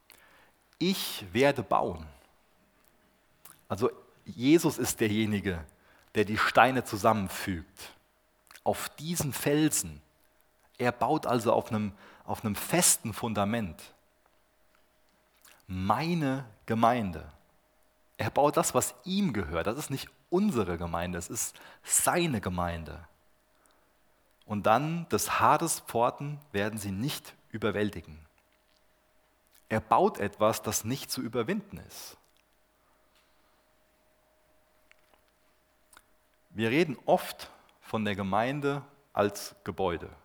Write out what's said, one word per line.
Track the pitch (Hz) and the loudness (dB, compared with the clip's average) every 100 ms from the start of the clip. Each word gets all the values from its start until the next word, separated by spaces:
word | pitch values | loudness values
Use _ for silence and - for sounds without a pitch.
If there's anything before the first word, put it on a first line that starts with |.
| _ - - - _ _ _ - | _ -20 -20 -20 _ _ _ -2
„Ich | 170 190 - - 98 | 0 0 -4 -8 -4
werde | 101 139 131 | 4 4 4
bauen.“ | 98 53 113 82 80 - - _ _ _ _ _ _ _ _ _ _ _ - - - | 0 0 0 -4 -12 -18 -20 _ _ _ _ _ _ _ _ _ _ _ -20 -20 -10
Also | 98 117 - - _ - | -2 -2 -2 -14 _ -18
Jesus | 98 127 165 165 - | -2 4 6 4 0
ist | - - | -2 0
derjenige, | 110 104 110 101 95 85 78 _ _ _ _ - | 2 2 2 0 -2 -4 -8 _ _ _ _ 0
der | 101 | 0
die | 107 | 0
Steine | - - 120 131 | 4 6 6 4
zusammenfügt. | - 104 110 110 95 - - 87 82 - - - _ _ _ _ _ - | -2 2 2 4 0 -4 -6 -6 -8 -18 -20 -20 _ _ _ _ _ -6
Auf | - - - | -4 -2 -6
diesen | - 151 175 147 | -8 -6 -4 -4
Felsen. | - 151 147 156 - 87 73 - _ _ _ _ _ _ - | -2 0 4 4 2 -4 -10 -18 _ _ _ _ _ _ -2
Er | 123 | -2
baut | - 117 156 - | 0 0 0 0
also | 120 110 | 0 2
auf | 110 - | 2 2
einem, | 110 104 - - - - | -2 -4 -6 -18 -18 -10
auf | 98 | -6
einem | 110 101 | -4 -4
festen | - 170 - - 113 | 0 2 4 2 -2
Fundament. | 98 117 104 101 117 95 76 - - _ _ _ _ _ _ _ _ _ _ _ _ _ _ - - - | -6 -4 0 0 0 -4 -10 -18 -20 _ _ _ _ _ _ _ _ _ _ _ _ _ _ -20 -20 -10
Meine | 92 95 117 165 175 139 135 123 - - | -4 0 0 0 0 0 -2 -6 -12 -4
Gemeinde. | 113 117 123 101 80 78 - _ _ _ _ _ _ _ - | 4 6 4 0 -6 -12 -18 _ _ _ _ _ _ _ -6
Er | 107 | -2
baut | - 147 147 | 2 4 4
das, | 165 | 2
was | 127 - - | 0 0 -4
ihm | - 190 196 | -4 0 0
gehört. | 104 78 82 85 | 0 -2 -2 -2
Das | 131 | -4
ist | - | -6
nicht | 135 - - _ 175 | -8 -8 -18 _ 0
unsere | 208 127 90 85 | 2 2 0 -2
Gemeinde, | 87 85 90 87 | -4 -2 -4 -4
es | - | -6
ist | 87 - - - - | -6 -8 -10 -20 -18
seine | - - - 160 170 117 | -2 2 2 2 2 0
Gemeinde. | 95 90 87 85 78 78 - _ _ _ _ _ _ _ _ _ _ _ _ _ - | -2 -2 -2 -4 -10 -14 -18 _ _ _ _ _ _ _ _ _ _ _ _ _ -8
Und | 104 104 | 0 4
dann, | 117 156 170 165 | 4 2 -4 -2
„des | 101 - - | -2 0 2
Hades | 113 151 165 - | 4 4 2 -4
Pforten | - 113 123 - 143 147 - | -4 0 0 -2 -8 -10 -6
werden | 101 104 107 | -2 -2 -4
sie | 98 | -6
nicht | 95 135 - - - _ | -4 -4 -6 -12 -20 _
überwältigen.“ | 110 110 101 104 87 80 78 78 _ _ _ _ _ _ _ _ _ _ _ _ _ - | -4 -2 0 -2 -4 -12 -18 -20 _ _ _ _ _ _ _ _ _ _ _ _ _ -2
Er | 107 | -2
baut | - 120 196 - | 4 4 4 0
etwas, | 101 - 107 110 | -6 2 2 2
das | 110 104 | -2 -4
nicht | 110 135 - | -4 -6 -6
zu | - | -8
überwinden | 123 123 113 208 - 82 | -4 -4 -2 -4 -6 -14
ist. | - - - - _ _ _ _ _ _ _ _ _ _ _ _ _ _ _ _ _ _ _ _ _ _ _ _ _ _ _ - _ _ _ _ _ _ _ _ _ - _ _ _ _ _ | -16 -16 -18 -20 _ _ _ _ _ _ _ _ _ _ _ _ _ _ _ _ _ _ _ _ _ _ _ _ _ _ _ -20 _ _ _ _ _ _ _ _ _ -20 _ _ _ _ _
Wir | 101 113 | -2 0
reden | 139 175 123 - | 2 0 -2 0
oft | 180 - - - - _ _ | 0 0 -12 -16 -20 _ _
von | - 113 | -6 -2
der | 104 98 | -2 -2
Gemeinde | 98 101 120 147 143 143 139 _ _ | 0 0 0 -2 -2 -4 -8 _ _
als | 107 104 - - - | 0 0 -2 -12 -12
Gebäude. | - 95 92 82 69 - | -10 -2 -2 -2 -8 -16